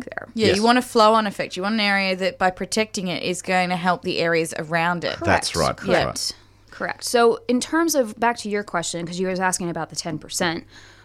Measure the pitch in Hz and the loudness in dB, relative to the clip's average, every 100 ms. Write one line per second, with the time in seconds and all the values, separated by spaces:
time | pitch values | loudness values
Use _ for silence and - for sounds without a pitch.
0 | - - - 226 202 196 226 247 240 233 | -8 -12 -10 0 2 4 4 4 2 6
1 | 214 220 214 - 156 180 196 220 202 196 | 6 6 2 -4 -6 -4 -2 0 2 2
2 | 190 185 185 175 185 185 190 220 214 - | 0 0 -2 0 0 0 -4 -2 -2 -4
3 | 185 165 170 175 - 185 180 175 180 175 | -4 -4 -4 -4 0 0 0 0 0 0
4 | 185 - 170 165 160 - 151 165 170 175 | -2 0 2 2 0 -4 -4 0 0 0
5 | 143 - - 90 - 87 69 - - 85 | -4 -2 0 2 0 0 0 0 0 0
6 | 67 - - - - _ _ - 185 - | 0 -4 -8 -8 -18 _ _ -8 -8 -8
7 | - 240 233 226 - 247 - 320 339 302 | 0 4 4 2 0 -2 0 2 2 2
8 | 220 - 226 233 208 202 202 175 165 165 | 0 0 -2 -2 -4 -4 -4 -4 -4 -6
9 | 170 180 185 185 185 175 175 165 156 156 | -6 -4 -2 0 -2 -2 -4 -6 -8 -8
10 | 175 156 - - 175 165 - - - - | -8 -8 -6 -2 -2 -4 -10 -20 -20 -20